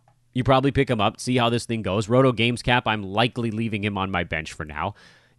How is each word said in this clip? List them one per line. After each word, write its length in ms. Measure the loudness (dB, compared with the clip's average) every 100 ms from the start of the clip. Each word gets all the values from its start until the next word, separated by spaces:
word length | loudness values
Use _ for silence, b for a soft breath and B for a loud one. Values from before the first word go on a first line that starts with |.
| _ _ _
You 100 | -2
probably 280 | 2 4 4
pick 180 | 2 0
him 120 | 0
up, 180 | 0 -2
see 180 | -2 0
how 120 | 2
this 160 | 0 -2
thing 160 | -4
goes. 260 | -2 -2 2
Roto 240 | 4 4
Games 300 | 4 0 0
Cap, 260 | 2 2 2
I'm 160 | -2
likely 480 | -2 0 0 0 -4
leaving 320 | -4 -4 -2
him 140 | -2 -2
on 120 | -2
my 140 | -2
bench 300 | -2 -6 -8
for 100 | -10
now. 320 | -10 -6 -6 b b b b